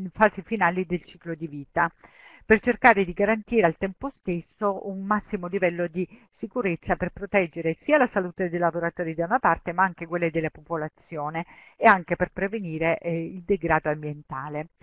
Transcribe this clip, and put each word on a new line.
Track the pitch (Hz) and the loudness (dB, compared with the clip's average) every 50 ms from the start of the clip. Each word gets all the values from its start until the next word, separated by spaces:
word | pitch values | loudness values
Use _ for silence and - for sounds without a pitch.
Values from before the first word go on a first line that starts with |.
| 190 180 - | -12 -8 0
fasi | - 220 208 - - 175 | 4 4 4 4 2 -10
finali | - 226 214 185 170 180 180 185 | -6 -2 0 2 2 2 0 -2
del | 160 180 175 - | -2 -4 -6 -6
ciclo | - - 175 - 170 165 | -8 -20 -16 -12 -10 -10
di | 151 165 156 | -8 -8 -10
vita, | 143 147 139 - - 139 139 131 - _ - - _ - - - - - - | -10 -10 -12 -6 -2 0 0 0 -2 _ -20 -20 _ -20 -20 -20 -20 -6 0
per | - 214 208 | 4 4 4
cercare | - 247 233 - - 247 220 202 196 | 4 2 2 4 6 6 6 6 4
di | 170 175 | 0 0
garantire | - 208 202 226 220 208 - 240 226 185 | 0 0 2 0 0 -2 -2 2 4 4
al | 165 156 | 4 2
tempo | - - 190 185 - - 277 - _ | 0 -4 -6 -6 -6 -10 -10 -10 _
stesso | _ 190 175 175 - _ _ - 220 202 190 190 - 202 | _ -6 -6 -6 -6 _ _ -4 -2 -2 -2 -4 -6 -10
un | 190 190 196 | -10 -6 -4
massimo | 196 208 208 - - - 190 175 175 | -2 -2 -2 -2 -4 -8 -8 -6 -6
livello | 180 196 185 175 170 170 175 165 | -4 0 0 0 0 0 -4 -4
di | 156 180 180 - - - _ _ _ | -2 -4 -6 -6 -6 -14 _ _ _
sicurezza | _ - 214 - 254 233 190 165 - - 202 185 | _ -12 -8 -4 -2 -2 -2 -2 -4 -2 -2 -2
per | - 180 175 | -2 -2 -4
proteggere | - - 196 - - 202 185 160 - 170 160 160 165 - _ | -6 -8 -6 -2 0 0 0 0 -2 -4 -4 -4 -4 -4 _
sia | - 294 302 | 2 4 4
la | 262 233 - | 4 4 2
salute | 202 185 180 - - 190 175 | 0 -2 -2 -4 -4 -4 -2
dei | 165 170 | 0 0
lavoratori | 175 170 165 175 170 170 - - 180 160 160 | 0 0 0 0 -2 -4 -4 -4 -6 -4 -4
da | 156 170 | -4 -2
una | 170 220 262 | 0 0 2
parte, | - 185 170 - - 175 170 | 4 2 2 2 0 -4 0
ma | 175 190 | 0 0
anche | 185 175 - 175 | 0 0 -4 -8
quelle | 165 165 175 175 165 | -6 -4 -2 0 0
della | 151 165 156 156 | 0 0 -2 -4
popolazione, | - 156 147 - 170 160 151 156 - _ _ - 165 151 147 151 160 165 175 - - - - - _ | -6 -10 -10 -8 -6 -4 -4 -6 -8 _ _ -14 -10 -8 -6 -6 -6 -6 -8 -8 -12 -20 -20 -20 _
e | - - 226 | 4 6 6
anche | 202 185 165 - 175 | 6 6 4 -2 -2
per | - 180 - - | -2 -2 -2 -2
prevenire, | - 190 196 202 226 196 165 156 156 160 165 165 - | -4 -4 -4 -4 -6 -8 -6 -4 -2 0 0 0 0
eh, | - 170 165 165 165 | -2 -4 -4 -4 -4
il | - 185 185 175 | -6 -10 -8 -4
degrado | - 202 190 - 160 160 156 - 151 | -2 -2 0 2 2 2 2 2 0
ambientale. | 151 156 151 151 147 147 151 - 143 131 139 151 147 147 156 - _ _ | -4 -4 -6 -8 -10 -10 -12 -12 -10 -10 -8 -8 -8 -8 -10 -10 _ _